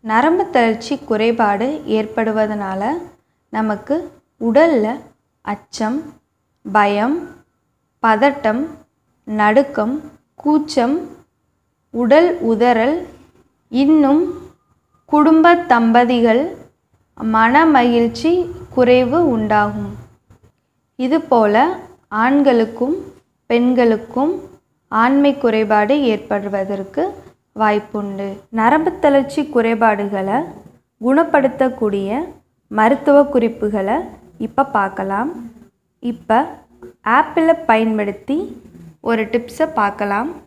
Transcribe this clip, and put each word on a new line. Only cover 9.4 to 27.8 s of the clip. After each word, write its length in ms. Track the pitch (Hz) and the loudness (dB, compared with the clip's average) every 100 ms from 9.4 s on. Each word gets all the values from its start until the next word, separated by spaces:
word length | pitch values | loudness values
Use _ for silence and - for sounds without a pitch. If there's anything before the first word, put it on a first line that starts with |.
நடுக்கம், 520 | 208 226 277 285 214 285 - _ _ _ | 2 2 2 -4 -4 -6 -10 _ _ _
கூச்சம், 540 | 285 302 302 - 240 311 - - _ _ _ _ _ _ _ 233 | 0 0 0 -2 0 -2 -6 -18 _ _ _ _ _ _ _ -4
உடல் 260 | 240 285 349 349 226 | 4 4 4 0 -2
உதறல், 460 | 220 240 240 240 330 - - _ _ _ _ _ 240 | 0 2 2 0 -2 -8 -20 _ _ _ _ _ -2
இன்னும் 400 | 277 311 277 294 370 359 - _ _ _ _ _ _ | 2 4 4 2 0 -6 -16 _ _ _ _ _ _
குடும்ப 360 | 302 302 320 330 349 339 | 2 4 6 6 4 2
தம்பதிகள் 680 | 240 226 233 247 247 233 226 330 - - _ _ _ _ - 220 220 | 2 4 4 4 2 2 2 0 -8 -20 _ _ _ _ -8 -2 2
மன 260 | 226 269 330 285 | 4 4 6 4
மகிழ்ச்சி 560 | 240 240 233 233 320 359 349 - - - | 4 2 0 0 0 0 -2 -10 -8 0
குறைவு 440 | 247 254 254 302 330 | 4 4 4 2 2
உண்டாகும். 580 | 226 214 214 208 208 202 208 - _ _ _ _ _ _ _ _ - 254 | 0 0 0 0 -4 -10 -12 -18 _ _ _ _ _ _ _ _ -6 -2
இதுபோல 560 | 320 330 240 214 208 311 370 - - _ 208 | -2 2 2 4 4 2 -2 -12 -20 _ -2
ஆண்களுக்கும் 720 | 240 277 277 240 220 - 254 370 - - _ _ _ | 2 4 4 2 0 -2 -4 -4 -8 -20 _ _ _
பெண்களுக்கும் 840 | 233 247 254 233 220 226 - 294 381 - - _ _ _ 220 | 0 2 2 2 0 -4 -4 -2 -4 -10 -20 _ _ _ 0
ஆண்மை 280 | 240 277 285 277 | 2 2 2 2
குறைபாடு 540 | 240 220 214 214 208 285 262 | 0 0 2 0 2 0 0
ஏற்படுவதற்கு 920 | 208 - 208 202 196 196 196 190 - 370 - - _ _ - | -2 -4 -6 -4 -6 -6 -6 -6 -4 -6 -6 -20 _ _ -2
வாய்ப்புண்டு. 680 | 214 208 | 0 0